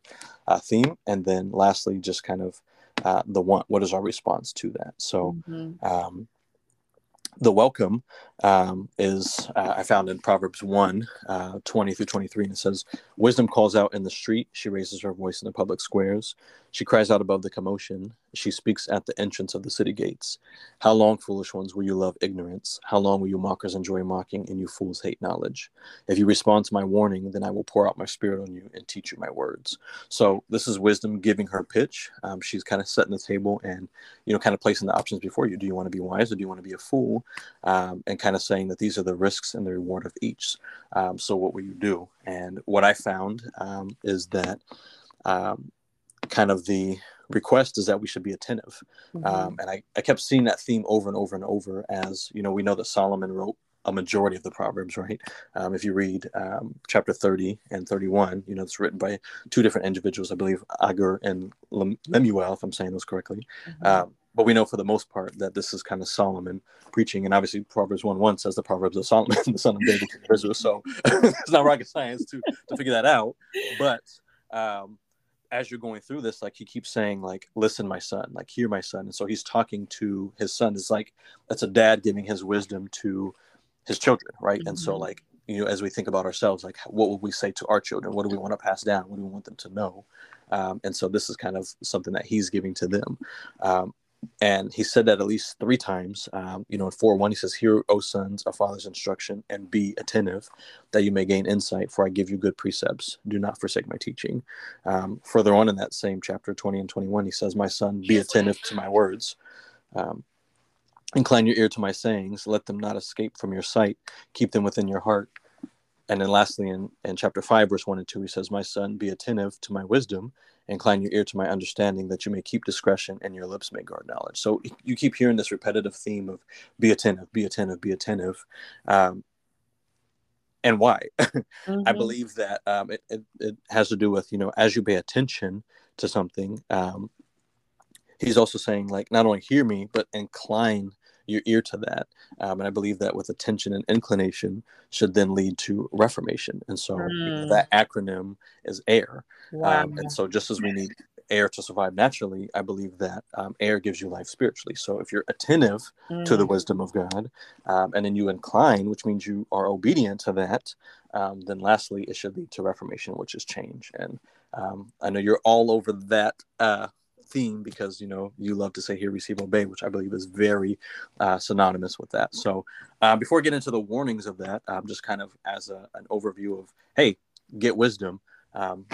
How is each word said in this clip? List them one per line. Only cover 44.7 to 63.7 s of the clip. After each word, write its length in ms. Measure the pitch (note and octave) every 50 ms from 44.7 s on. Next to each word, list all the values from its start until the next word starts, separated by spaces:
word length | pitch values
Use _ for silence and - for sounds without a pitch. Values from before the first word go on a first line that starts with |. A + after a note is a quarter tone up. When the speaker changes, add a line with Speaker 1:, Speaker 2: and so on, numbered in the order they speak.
| - - - - - _ _ _ _ _ -
Speaker 1:
um, 480 | F#2+ F#2 F#2 F#2 G2 G2+ - C3+ - - _ _ _ _ _ _ _ _ _ - -
kind 220 | - A2+ G#2 G2
of 140 | G2 F2+ E2+
the 320 | G2 G2+ F#2+ F#2+ F#2+ F#2+ F#2+ - - - _ _ -
request 480 | - G#2+ - - B2+ C3 B2+ - -
is 80 | G#2+ F#2+
that 140 | G#2 G2+ G2+
we 80 | A2
should 160 | - - - F2+
be 80 | G2+
attentive. 500 | F#2+ - - - A#2+ A2 - - - - - _ _ - - _ -
Speaker 2:
Mm-hmm. 120 | E3+ D#3+
Speaker 1:
Um, 320 | G2 F#2+ F#2+ F#2 F#2 E2+ E2+
and 100 | F#2+ F#2+
I, 140 | F#2+ G2+ - _ _
I 60 | G#2+
kept 180 | - - C3 -
seeing 240 | - - C#3 C3 A#2+
that 140 | A2+ F#2 -
theme 240 | - - A#2 A2 -
over 220 | - G#2+ G#2+ G2+ G2+
and 80 | G2+
over 180 | G2+ G2+ G2 G2
and 80 | F#2 G2
over 420 | G2 G2+ G2+ - G2 F#2+ F#2+ - -
as, 400 | G2 F#2+ F#2+ F#2+ F#2+ - - - -
you 80 | G#2
know, 100 | G2 G2
we 120 | F#2+ G2+ G2
know 120 | G2+ G2
that 100 | F#2+ -
Solomon 460 | - - G#2 G2 G2 G2 F#2+ F#2+ F#2
wrote 260 | F#2+ F#2+ F#2+ G#2 - - _ _ _ _ _
a 60 | G2+
majority 460 | G2 F#2+ F2+ - G#2+ G2+ G2+ G2 F#2
of 60 | F#2 -
the 80 | F#2
Proverbs, 440 | - - G2 G#2 F#2+ G2 F#2 F2+ -
right? 240 | F#2+ F2+ G2+ G#2+ - - - - - - _ _
Um, 180 | F#2 F#2 F#2 G2
if 100 | F2+ -
you 100 | G#2 F#2
read, 360 | G2 G2 F#2+ F#2 F#2 - - -
um, 420 | G2 G2 F#2+ G#2 A2+ A2+ A#2 - - -
chapter 260 | - - G#2 - - F#2
thirty 460 | - - G2 F#2+ F#2 F#2+ F#2+ G#2 - _ _
and 160 | G2+ F#2+ F#2
thirty-one, 560 | - G2+ F#2+ G2 F#2 F#2+ G#2 G2 F#2 F#2 G2 F#2+
you 80 | F#2+ G2
know, 80 | F#2+ F#2
it's 160 | - - -
written 180 | G2+ - G2
by 220 | F#2+ F#2 G2 G2+ - - - - - - -
two 120 | - B2
different 240 | A2+ G#2 - G#2 F#2
individuals, 460 | F#2+ F#2+ F#2 - F#2+ - G2+ F#2 F2+
I 40 | F#2+
believe 280 | F2+ G2 F#2+ F#2+ F2+ - - - -
Agur 380 | - G2+ F#2 G2 G2 F#2 F#2+ - -
and 280 | G2 F#2 F#2 F#2 G2+ - _ _ _
Lem-, 260 | A2 G#2 F#2+ G2 A2+ - -
Lemuel, 460 | D#3 - A#2+ C3 A2 G2+ F#2+ F2+ F#2 F#2+
if 100 | - -
I'm 80 | G2
saying 200 | - - F#2+ F#2
those 140 | F#2 F2+ -
correctly. 400 | - F#2+ F#2 - - G2 G#2+ - - - - -
Speaker 2:
Mm-hmm. 180 | E2+